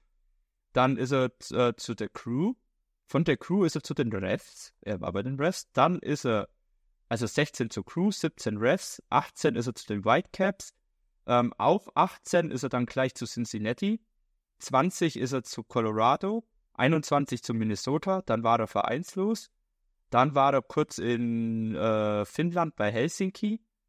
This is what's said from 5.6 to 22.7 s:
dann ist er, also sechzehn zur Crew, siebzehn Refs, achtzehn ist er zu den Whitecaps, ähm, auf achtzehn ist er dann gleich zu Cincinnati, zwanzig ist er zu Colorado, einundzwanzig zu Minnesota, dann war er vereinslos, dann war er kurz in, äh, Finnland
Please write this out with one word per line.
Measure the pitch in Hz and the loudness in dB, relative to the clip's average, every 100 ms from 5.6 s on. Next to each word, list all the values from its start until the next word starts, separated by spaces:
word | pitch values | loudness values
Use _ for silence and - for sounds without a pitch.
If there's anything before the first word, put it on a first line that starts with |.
| - | -4
dann | - 151 180 | 2 2 2
ist | - 147 123 | -2 -2 0
er, | 107 - _ _ _ _ _ _ | 0 -2 _ _ _ _ _ _
also | 117 117 | -4 0
sechzehn | - 147 - 117 | 0 -2 -2 -4
zur | - - | -4 -6
Crew, | - 196 | -2 -2
siebzehn | 196 160 - - 104 | 0 -4 -4 -6 0
Refs, | 120 185 - - _ | 2 0 -2 -16 _
achtzehn | 123 - - 160 117 | -2 -2 -2 -2 0
ist | 123 | -4
er | - | -8
zu | - | -8
den | 104 104 | -2 2
Whitecaps, | 135 - - 196 196 - _ _ _ _ _ - | 0 0 -2 -2 -2 -12 _ _ _ _ _ 0
ähm, | 123 120 - | 2 2 0
auf | 117 190 - - | 2 2 0 0
achtzehn | - - - 175 170 | 0 -2 0 0 0
ist | 127 | -4
er | 131 | -4
dann | 123 120 | -2 -2
gleich | - 131 - | 0 -2 -4
zu | 117 | -8
Cincinnati, | - 117 110 107 127 196 220 - _ _ _ _ _ | -6 -6 -4 -4 -2 -2 -2 -6 _ _ _ _ _
zwanzig | - 131 170 - 165 - | 0 2 2 0 -2 0
ist | 120 | -4
er | 131 | -4
zu | - - | -6 -10
Colorado, | - 123 110 107 113 147 196 226 - _ _ | -4 0 0 2 2 2 0 -4 -6 _ _
einundzwanzig | - 127 160 - 147 143 123 | 0 2 2 2 0 0 -4
zu | - | -4
Minnesota, | 113 110 104 - 151 190 190 | -2 -2 -2 -2 -2 0 -2
dann | - 113 | 0 0
war | 113 117 | 2 2
er | 110 | 2
vereinslos, | 101 - 127 185 185 202 226 - _ _ _ _ _ _ | 0 0 -2 -4 -2 -2 -2 -6 _ _ _ _ _ _
dann | 120 143 139 | 4 4 4
war | 139 | 4
er | 139 | 4
kurz | - - 151 - | 0 0 -2 -2
in, | 117 120 120 117 113 113 110 90 | 0 0 0 -2 -2 -2 -2 0
äh, | 110 107 107 104 104 | 2 2 2 0 -2
Finnland | - 170 175 165 | -2 0 0 -2